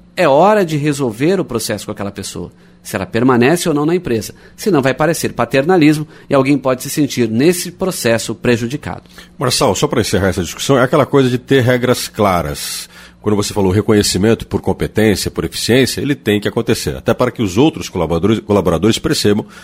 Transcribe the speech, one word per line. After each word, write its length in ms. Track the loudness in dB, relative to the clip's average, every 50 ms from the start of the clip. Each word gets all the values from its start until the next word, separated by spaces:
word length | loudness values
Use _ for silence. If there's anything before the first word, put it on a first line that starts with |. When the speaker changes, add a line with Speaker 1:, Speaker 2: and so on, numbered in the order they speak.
| -20 -12 -4
Speaker 1:
é 120 | 0 2 4
hora 360 | 4 4 4 4 4 2 0
de 120 | 0 -2
resolver 640 | -2 -2 -2 -2 -2 -2 -4 -2 0 0 0 0 0
o 40 | -2
processo 420 | -4 -4 -6 -4 -4 -6 -6 -6
com 40 | -10
aquela 220 | -8 -8 -8 -8
pessoa. 400 | -8 -10 -12 -10 -10 -10 -12 -12 -14 _ -20 -20 _ _ -14
Se 100 | -8 -6
ela 100 | -6 -6
permanece 640 | -2 0 2 2 4 4 4 4 4 2 2 0 -2
ou 60 | -2
não 100 | 0 0
na 120 | 0 -2
empresa. 360 | -2 -2 -2 -4 -4 -4 -8 -16 -20 -20 -20 -14
Senão 240 | -6 -2 0 2 2
vai 140 | 2 0 0
parecer 380 | 0 0 -2 0 -2 -4 -6
paternalismo 760 | -4 -4 -4 0 0 0 2 4 4 6 6 4 4 2 -2 -10 -12 -16 -6 0
e 40 | 2
alguém 220 | 2 2 2 0
pode 280 | 0 0 -2 -4 -4 -6
se 60 | -6
sentir, 380 | -2 -2 -2 -2 0 -2 -2 0
nesse 440 | 2 2 2 2 2 0 -4 -10
processo, 600 | -8 -6 -4 -4 -4 -2 0 0 0 0 -2 -6
prejudicado. 720 | -8 -4 0 0 0 0 -2 -6 -6 -8 -8 -10 -12 -12 -14 -20 -20 -20 -20 -18 -8
Speaker 2:
Marçal, 380 | -4 -4 -2 0 0 0 0 0
só 140 | 0 -2 0
pra 140 | 0 -2
encerrar 260 | -2 0 0 0 0 0
essa 160 | 0 -2 -6
discussão, 340 | -6 -8 -8 0 2 2 2
é 60 | 4
aquela 200 | 2 2 2 2
coisa 240 | 2 2 2 2 2
de 100 | 0 -2
ter 240 | 0 2 2 2
regras 440 | 4 2 2 2 2 0 0 -2 -2
claras. 800 | -8 -2 0 2 2 2 0 -2 -4 -6 -8 -10 -10 -10 -12 -14 -16 -20 -20 -20 -20 -18 -6
Quando 160 | -4 -2 -2
você 160 | -2 -2 -4 -2
falou 160 | 0 0 2
reconhecimento 800 | 2 2 2 4 2 2 2 2 0 2 2 2 2 0 -2 -6
por 120 | -6 -4
competência, 720 | -2 -4 -4 -4 -4 -4 0 2 2 2 2 0 -2 -6
por 140 | -6 -6 -6
eficiência, 560 | -6 -6 -6 -2 0 2 2 2 0 -2 -6
ele 160 | -4 -4 -4
tem 240 | -4 -2 -2 -2 0
que 80 | -2 -2
acontecer. 480 | -4 -4 -2 -2 -2 -2 -2 -8 -8
Até 180 | -4 -2 -2 0
para 160 | 0 0 -2
que 100 | -2 -4
os 160 | -4 -2 2
outros 320 | 4 2 2 2 -2 -12 -8
colaboradores, 520 | -4 -4 -2 0 0 0 2 0 0 0
colaboradores 580 | 0 0 0 2 2 2 0 2 2 0 0 0
percebam 480 | -2 -4 -4 0 0 0 0 0 -2 -8 -14 -20